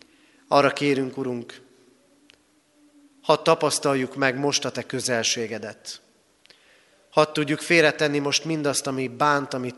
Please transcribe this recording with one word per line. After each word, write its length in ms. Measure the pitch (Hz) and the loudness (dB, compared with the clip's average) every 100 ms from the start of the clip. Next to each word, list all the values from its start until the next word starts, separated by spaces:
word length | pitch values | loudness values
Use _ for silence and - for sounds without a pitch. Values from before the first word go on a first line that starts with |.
| - _ _ _ - | -20 _ _ _ 2
Arra 260 | 143 139 | 4 4
kérünk, 440 | - 147 135 131 135 | 2 0 0 -2 -4
Urunk, 440 | 127 120 110 - - _ _ _ _ _ 294 _ _ _ _ _ _ _ _ _ | -6 -6 -10 -16 -20 _ _ _ _ _ _ _ _ _ _ _ _ _ _ _
hadd 220 | - 147 | 2 2
tapasztaljuk 720 | 165 160 151 - 147 135 127 139 | 4 2 2 0 0 0 -2 -2
meg 220 | 135 127 | -2 0
most 280 | 143 139 131 | -2 -2 -4
a 60 | |
te 120 | 123 | -8
közelségedet. 1160 | - 131 123 117 110 123 110 107 107 - - - _ _ _ _ _ _ _ _ _ _ _ | -8 -6 -2 -2 -2 -4 -6 -8 -10 -14 -16 -18 _ _ _ _ _ _ _ _ _ _ _
Hadd 240 | - 151 | 2 2
tudjuk 260 | 151 143 147 | 2 -2 -2
félretenni 600 | - 170 151 139 151 147 | 2 4 4 4 0 0
most 260 | 143 131 156 | 0 -2 -2
mindazt, 420 | 160 143 127 139 | -2 -2 -2 -4
ami 200 | 131 127 | -4 -4
bánt, 460 | 120 147 143 139 | 2 4 2 0
ami 180 | 131 123 | -6 -6